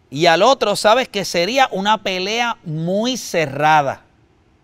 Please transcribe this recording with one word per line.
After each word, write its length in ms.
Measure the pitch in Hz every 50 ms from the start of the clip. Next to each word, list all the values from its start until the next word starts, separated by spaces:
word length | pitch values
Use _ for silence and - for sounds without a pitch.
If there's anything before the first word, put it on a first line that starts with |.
| _ _
y 160 | - 139 165 170
al 160 | 165 170 190
otro 320 | 240 - - 240 214 202
sabes 340 | - - 214 220 262 254 -
que 160 | - 202 180
sería 420 | - - 180 170 190 240 277 262 247
una 320 | - 190 196 208 220 214 -
pelea 540 | 214 185 185 185 196 220 233 240 233 226 - _
muy 540 | 180 151 156 160 170 185 202 220 254 262 220
cerrada. 840 | - - - 175 156 139 123 135 147 156 156 156 143 135 107 - _ _ _ _ _ _ _ _ _ _ _ _